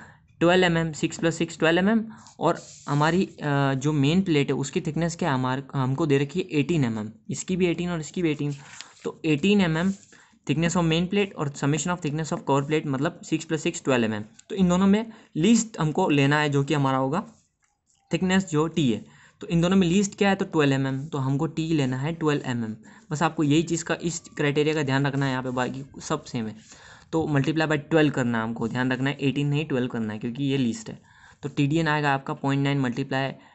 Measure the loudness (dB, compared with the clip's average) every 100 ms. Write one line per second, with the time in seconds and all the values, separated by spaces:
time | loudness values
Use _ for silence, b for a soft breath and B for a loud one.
0 | B B B _ 4 6 4 2 0 -2
1 | -6 -2 -2 0 -4 0 2 4 2 2
2 | -2 B B -4 -2 -2 -6 -16 -2 2
3 | 4 2 0 -4 -2 0 2 0 0 2
4 | 4 2 2 2 2 -2 -2 -4 -4 -2
5 | -4 -2 -2 0 0 -4 -4 -4 -2 0
6 | 2 2 0 -4 -2 -2 0 2 0 -2
7 | -8 -12 -12 -10 -4 0 0 0 -4 -6
8 | -6 -2 -2 0 -4 -6 B B B B
9 | -10 -6 -2 2 4 4 2 2 -2 -4
10 | B B B B -4 0 0 2 2 2
11 | 0 0 -2 -4 -6 -2 -2 0 -2 -4
12 | -4 -4 -4 -6 0 0 2 -2 0 -2
13 | -2 -6 -6 -6 -4 -4 -2 -4 0 2
14 | 2 -2 -8 -18 -10 0 2 4 4 4
15 | 0 B B 0 4 4 2 -2 -2 0
16 | 2 4 4 2 2 0 2 0 2 0
17 | 0 -2 -6 -16 _ _ _ _ _ _
18 | _ -2 2 2 2 0 0 2 2 0
19 | -6 B B _ -2 0 4 4 4 4
20 | 0 2 2 2 0 2 4 4 0 -4
21 | -6 -4 -2 0 -2 -2 0 0 0 -2
22 | -4 -2 0 0 -2 -4 -4 -8 B B
23 | B -2 -2 0 2 2 2 -4 -4 -4
24 | -4 -6 -12 -2 0 2 0 0 0 2
25 | 2 0 -2 -2 -4 -2 -4 -6 -12 -16
26 | -6 -6 -4 -6 -6 -10 B B B B
27 | B -2 0 2 2 0 0 -2 0 2
28 | 2 2 0 -2 -4 -4 -4 -2 -2 0
29 | -2 0 -2 0 0 -2 -2 -2 -2 -4
30 | -6 -6 -8 -4 -2 0 0 -2 -10 -16
31 | B B B B -8 0 0 2 2 0
32 | 2 0 -2 -4 -2 0 2 0 0 -2
33 | -4 -2 -4 -6 B